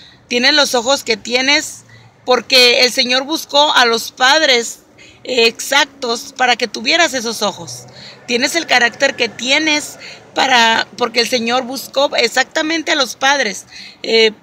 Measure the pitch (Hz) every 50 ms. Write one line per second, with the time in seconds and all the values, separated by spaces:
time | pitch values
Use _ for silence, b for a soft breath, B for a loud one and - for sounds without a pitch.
0 | B B B B B _ 240 240 247 277 302 302 277 - - 247 220 247 277 -
1 | - - 226 202 - 220 240 247 262 269 285 311 294 - - - - b b b
2 | b b b _ _ - 254 247 214 - 262 254 247 240 240 247 247 247 - 262
3 | 254 247 254 262 269 269 320 311 - - - 285 294 302 - 277 247 233 233 226
4 | - - - - 254 262 294 311 320 277 254 240 233 - - - _ _ _ B
5 | B B B B B - 254 247 226 226 - - - - 277 277 302 285 - -
6 | 254 240 233 - - - - - 254 247 240 - 247 214 - 240 220 269 311 339
7 | 339 294 247 262 214 233 220 - 220 196 - - 170 - - - - B B B
8 | B B B B B - 240 233 262 294 - 339 311 - - 247 240 233 226 -
9 | 277 277 277 - 247 220 - - 226 254 277 302 320 311 302 302 - - - B
10 | B B B B B - - - - 262 254 240 233 226 226 - - - - -
11 | 247 226 226 240 233 208 254 247 226 233 240 262 262 233 269 240 - - - 262
12 | 277 285 - - 240 226 - 254 262 - - 311 311 311 330 330 277 339 320 302
13 | 262 214 - - 262 269 285 285 247 208 185 - - B B B B B B B
14 | - - 226 226 226 220 214 -